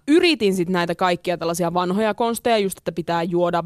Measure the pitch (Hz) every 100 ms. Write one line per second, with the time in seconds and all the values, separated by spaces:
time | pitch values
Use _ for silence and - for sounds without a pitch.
0 | - 320 359 294 202 190 170 180 170 170
1 | 185 175 - 170 165 175 170 175 175 190
2 | 220 202 233 226 240 226 196 - - 170
3 | 165 170 170 170 175 175